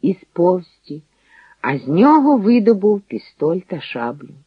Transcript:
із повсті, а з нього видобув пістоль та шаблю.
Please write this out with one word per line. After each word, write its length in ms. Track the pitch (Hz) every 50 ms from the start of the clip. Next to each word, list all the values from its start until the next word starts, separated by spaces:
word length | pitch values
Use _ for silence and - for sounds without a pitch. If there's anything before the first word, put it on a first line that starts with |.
| -
із 140 | - 190 - - _ _
повсті, 680 | - 170 175 185 185 170 _ _ _ _ - 143 151 _ _ _ _ _ _ _ - - _ _ _
а 180 | - 123 139 139
з 100 | 117 127
нього 500 | 147 170 214 285 302 311 277 285 294 254
видобув 640 | 196 208 240 240 202 208 233 196 185 208 214 202
пістоль 580 | 196 _ - 107 - - _ _ 147 151 165 185
та 220 | 180 _ 107 110
шаблю. 540 | - - - 127 117 120 120 143 - - - - _